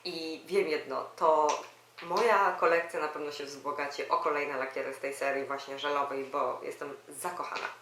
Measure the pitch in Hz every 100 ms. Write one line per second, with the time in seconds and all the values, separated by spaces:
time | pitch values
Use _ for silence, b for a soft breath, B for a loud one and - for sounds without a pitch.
0 | 175 165 160 156 - 196 175 147 139 131
1 | - - 165 156 151 - - - - -
2 | 175 185 233 202 190 180 170 170 170 170
3 | 151 151 147 - 139 143 139 143 143 -
4 | - 160 160 147 143 135 135 139 131 135
5 | 139 139 135 139 135 139 - 139 143 143
6 | 143 139 135 143 127 117 - - 143 143
7 | - 147 180 - - - - -